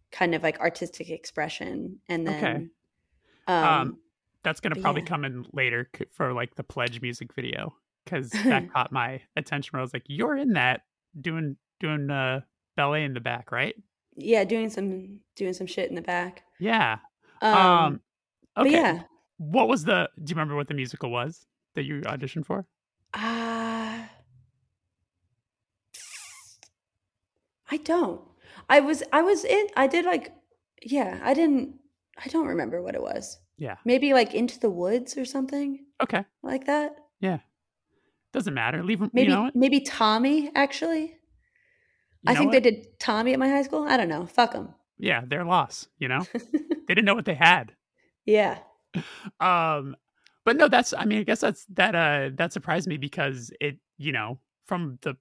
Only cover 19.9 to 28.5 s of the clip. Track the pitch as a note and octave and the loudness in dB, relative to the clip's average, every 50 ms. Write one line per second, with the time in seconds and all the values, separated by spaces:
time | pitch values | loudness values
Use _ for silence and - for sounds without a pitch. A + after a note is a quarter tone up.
19.9 | F#3+ F3+ E2 - - - D3+ C#3+ F3+ E3 D#3 D3 D3 D3 C#3+ - D3 C#3 B2+ B2 | 2 2 2 0 -4 -10 -10 -6 -4 -4 -2 -2 -2 -4 -4 -4 -4 -6 -6 -6
20.9 | - - - A#2+ A#2 A#2+ A#2+ D#3 E3 - _ _ _ _ _ _ _ - C#3 C#3+ | -8 -8 -6 -4 -4 -4 -4 -6 -8 -12 _ _ _ _ _ _ _ -6 -6 -6
21.9 | D3 C#3+ - - C#3+ C3 C#3 C3 - D#3+ - - F3+ G3 F3 - _ _ _ _ | -6 -6 -6 -6 -6 -6 -8 -8 -8 -8 -6 -6 -6 -6 -6 -10 _ _ _ _
22.9 | _ _ _ _ - G#3+ A3 A3+ A#3 A#3 A3+ A3+ A3+ A3+ A3+ A3+ A3+ A3+ A3 A3 | _ _ _ _ -10 -6 -6 -6 -4 -4 -6 -6 -6 -6 -6 -6 -6 -6 -6 -8
23.9 | A3+ A3+ A3+ - - _ _ _ _ - _ _ _ _ _ _ _ _ _ _ | -10 -12 -14 -16 -20 _ _ _ _ -20 _ _ _ _ _ _ _ _ _ _
24.9 | _ _ _ _ _ _ _ _ _ _ _ _ _ _ _ _ _ _ _ _ | _ _ _ _ _ _ _ _ _ _ _ _ _ _ _ _ _ _ _ _
25.9 | - - - - - - - - - C6+ - - - _ - _ _ _ _ _ | -20 -20 -18 -18 -18 -18 -18 -18 -20 -20 -20 -20 -20 _ -20 _ _ _ _ _
26.9 | _ _ _ _ _ _ _ _ _ _ _ _ _ _ _ - D4 D4+ - - | _ _ _ _ _ _ _ _ _ _ _ _ _ _ _ -6 -6 -6 -2 0
27.9 | E4 F4+ C#4+ F#3 - - - _ _ _ _ - | 0 2 0 0 -4 -8 -14 _ _ _ _ -20